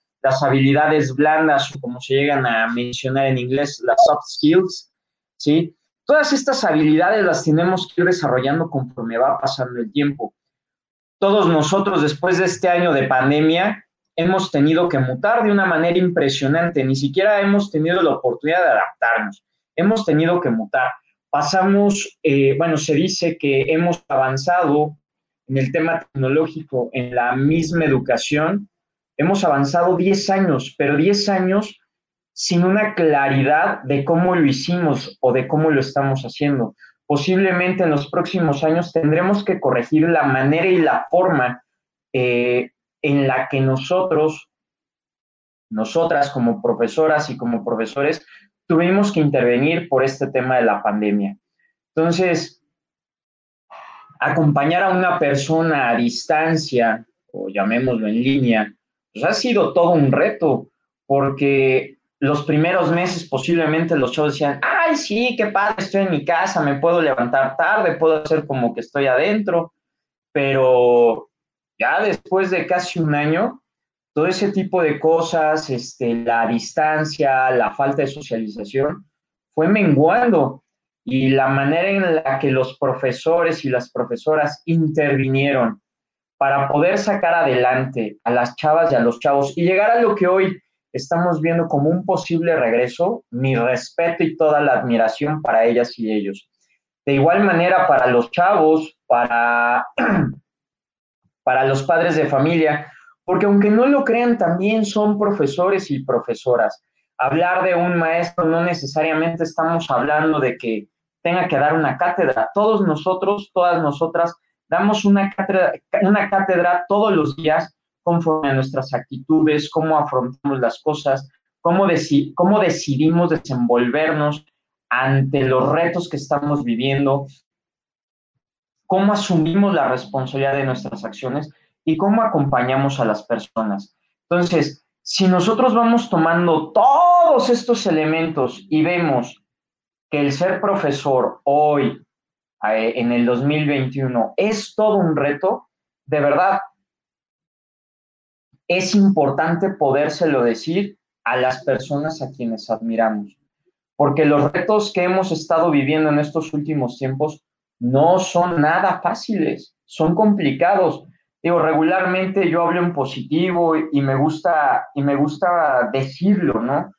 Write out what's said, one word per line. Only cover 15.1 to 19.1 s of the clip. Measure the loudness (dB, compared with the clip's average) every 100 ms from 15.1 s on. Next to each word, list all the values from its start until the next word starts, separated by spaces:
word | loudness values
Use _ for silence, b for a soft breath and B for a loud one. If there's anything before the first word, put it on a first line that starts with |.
| -2 0 2
de | 2
una | 2 2
manera | 0 0 2
impresionante. | 0 0 -2 -2 0 0 0 -2
Ni | -2 -2
siquiera | -2 0 2 2
hemos | 2 0 0
tenido | -2 -2 0
la | 0
oportunidad | 0 -2 -2 -2 0
de | 2
adaptarnos. | 2 -2 -2 -2